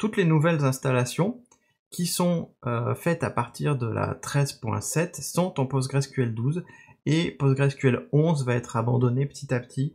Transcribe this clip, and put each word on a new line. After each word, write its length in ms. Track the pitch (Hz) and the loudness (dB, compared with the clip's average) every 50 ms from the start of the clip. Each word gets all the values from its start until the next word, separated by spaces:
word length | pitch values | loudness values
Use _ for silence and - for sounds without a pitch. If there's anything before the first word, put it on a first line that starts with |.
toutes 160 | - 214 220 | -6 -2 0
les 80 | 214 185 | 2 2
nouvelles 400 | 165 160 156 147 170 165 151 143 | 4 4 4 4 4 2 2 2
installations 800 | 131 131 - - 139 127 123 123 123 - - 165 214 247 - - _ _ _ _ _ _ _ _ _ | 0 0 0 0 0 0 0 0 0 0 -2 -2 -2 -4 -8 -12 _ _ _ _ _ _ _ _ _
qui 160 | - - 175 | -8 -6 -4
sont, 480 | 170 - - 180 175 175 165 - - _ _ - | -4 -2 0 0 0 0 -2 -4 -8 _ _ -6
euh, 280 | 127 120 117 123 117 117 | -4 -4 -2 -2 -2 -2
faites 280 | - - 170 170 165 | -2 -2 -2 -2 0
à 80 | - 104 | -2 -2
partir 460 | - - 120 - - - 143 147 147 | -2 -2 -4 -4 -6 -4 -2 -2 -2
de 100 | 127 120 | -2 -2
la 280 | 113 107 101 101 101 101 | -2 -2 -2 -2 -2 -4
treize 400 | - - - - 143 143 139 - | -6 -6 -2 0 0 0 0 -4
point 260 | - - 110 107 107 | -6 -6 -4 -4 -2
sept 360 | - - - 151 170 175 - | -2 -2 -2 -2 -2 -2 -6
sont 440 | - - - - 170 175 185 180 - | -10 -10 -4 -2 -2 -2 0 0 -2
en 60 | 131 | -2
Postgre 320 | 127 143 135 127 131 - 139 | 0 0 -2 -2 0 0 -2
S 100 | 139 - | -2 -2
Q 140 | - - | -2 -2
L 120 | 127 117 113 | -2 0 -2
douze, 300 | 113 113 135 156 175 175 - - - - - - _ - | -2 -2 -2 -2 -4 -6 -10 -16 -20 -20 -20 -16 _ -2
et 280 | - 151 160 175 - | 0 2 2 0 0
Postgre 320 | - - 143 139 135 131 139 | -2 0 2 2 4 4 2
S 100 | 139 139 | 0 2
Q 140 | - - 131 | 2 2 2
L 200 | 120 117 - - | 2 2 0 0
onze 340 | - 147 156 170 170 143 127 | 2 4 4 4 2 2 2
va 80 | 123 123 | 0 0
être 220 | 123 - - - | 0 -2 -2 -2
abandonné 500 | 117 113 120 123 120 123 120 120 131 143 | 0 0 2 2 2 2 2 2 0 -2
petit 260 | 139 - - - 135 | -2 -6 -8 -6 -4
à 80 | 131 123 | -4 -4
petit, 320 | 123 - - 135 135 151 - | -4 -4 -4 -4 -4 -4 -6